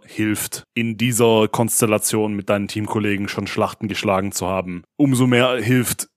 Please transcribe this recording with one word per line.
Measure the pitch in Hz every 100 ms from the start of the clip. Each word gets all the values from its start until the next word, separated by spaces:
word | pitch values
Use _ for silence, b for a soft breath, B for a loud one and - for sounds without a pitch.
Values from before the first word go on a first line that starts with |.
| -
hilft, | - 107 104 - - -
in | - 113 104
dieser | 120 113 117 110 110
Konstellation | - 113 - 113 107 - 113 107
mit | 104 98
deinen | 104 101
Teamkollegen | 110 104 110 104 101 101
schon | - 101
Schlachten | - 104 - 110
geschlagen | 95 104 95 98
zu | - 90
haben. | 95 92 87 - -
Umso | 143 127 127
mehr | 123 127 127
hilft, | 110 123 117 - -